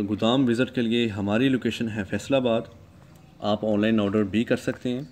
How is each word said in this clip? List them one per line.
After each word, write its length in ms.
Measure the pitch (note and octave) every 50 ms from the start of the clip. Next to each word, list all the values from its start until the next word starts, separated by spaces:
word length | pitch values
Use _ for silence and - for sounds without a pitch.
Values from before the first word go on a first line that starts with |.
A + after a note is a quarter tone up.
| G#2 G2+
गोदाम 380 | G#2+ G2+ A2+ A2 B2 C#3 C#3
visit 280 | A#2+ A#2 A#2 B2+ - -
के 60 | C3
लिए 260 | A#2+ A2 A2+ A#2+ A#2+ A2+
हमारी 400 | G2+ G2+ G2 G2+ G#2 A2+ C3 C3+
location 400 | C3 A#2+ - B2 G#2+ - B2 A2+
है 140 | G#2 A2+ F#2+
फैसलाबाद। 680 | - - G2+ - - C#3 C3+ B2+ A#2+ A2+ A#2 A#2+ - - - - - - - - - - - - - - - -
आप 200 | G#2 G#2+ G#2+ -
online 360 | A2 G#2+ G#2 G#2 A2+ A2+ G#2+
order 240 | G2+ G2+ G2 G#2+ G#2+
भी 180 | G2 F#2+ A2 A#2+
कर 140 | - B2+ A#2
सकते 300 | - C#3 B2+ - - B2+
हैं। 140 | B2 B2+ D3 -